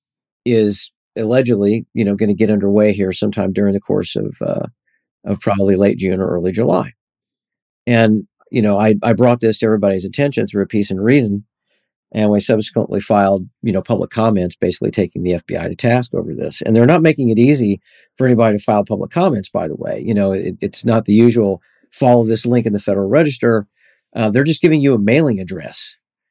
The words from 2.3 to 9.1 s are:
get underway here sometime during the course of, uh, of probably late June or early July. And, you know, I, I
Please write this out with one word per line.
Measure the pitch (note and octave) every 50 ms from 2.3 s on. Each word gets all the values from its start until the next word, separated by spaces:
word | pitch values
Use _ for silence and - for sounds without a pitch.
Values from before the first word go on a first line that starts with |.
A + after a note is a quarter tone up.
| G2+
get | F2+ A2 G2+
underway | G#2+ G2+ F#2+ G2+ G2+ G#2+ G#2+ G#2+ G2
here | G2+ G2 F#2+ F2+
sometime | - G#2 G#2 - A2+ F#2+ F#2+ F#2
during | F2+ G2+ G2+ G2
the | G2+
course | - - - G2+ F#2+ - -
of, | - - - - -
uh, | - - - - - - - _ _ _ _ _ _ _ _ _ _
of | - G2+ -
probably | - A2+ G2+ G2 G2 G2 G2
late | F#2 G2+ G#2 - E2+
June | F#2 F#2 F#2 F#2
or | F#2+ -
early | E2+ F2 E2+ F#2 F2+
July. | G#2+ A#2+ D3 F3+ F#3 - B2 - _ _ _ _ _ _ _ _ _ _ _ _ _ _ _ _ _ _
And, | B2 A#2+ A2+ A2+ A2 G#2+ G#2+ - - _ _ _ _
you | - B2+ G#2+
know, | G#2+ G2+ G2
I, | G#2+ A2 G#2+ G#2 -
I | A#2